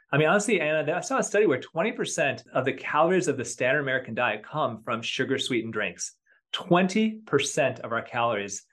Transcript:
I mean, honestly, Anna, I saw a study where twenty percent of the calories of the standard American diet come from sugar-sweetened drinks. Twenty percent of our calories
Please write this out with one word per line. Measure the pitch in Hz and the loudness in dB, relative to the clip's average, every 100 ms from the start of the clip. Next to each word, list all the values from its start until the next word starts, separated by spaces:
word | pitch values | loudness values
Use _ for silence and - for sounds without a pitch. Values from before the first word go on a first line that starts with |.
| _ | _
I | 143 | 2
mean, | 156 | 4
honestly, | 202 208 196 | 4 2 0
Anna, | 151 156 147 170 | 2 0 0 -4
I | |
saw | - 262 | -2 -2
a | |
study | - 202 165 | 0 2 4
where | 127 | 2
twenty | - 160 208 | -2 -2 -2
percent | 233 196 - 143 120 - | -2 -6 0 0 -2 -4
of | - | -2
the | 135 | -2
calories | - - 151 165 185 151 | -4 -2 2 4 4 2
of | 127 | -2
the | |
standard | 117 - 127 147 | -4 -2 0 0
American | 139 131 127 | 0 -2 -2
diet | 113 123 107 | -2 0 -2
come | - 151 135 110 | -6 -4 -2 -4
from | - 113 | -6 -4
sugar-sweetened | 117 - 131 127 - 123 110 | -4 -4 -2 -2 -2 -2 -2
drinks. | 107 98 - - - _ _ _ | -4 -4 -4 -12 -12 _ _ _
Twenty | - - 175 190 214 220 220 - | -10 4 4 4 2 0 -2 0
percent | 143 - - 135 117 | 0 2 0 0 0
of | 120 | -4
our | 113 | -6
calories | 113 123 117 107 101 - - | -4 -2 0 0 -4 -10 -16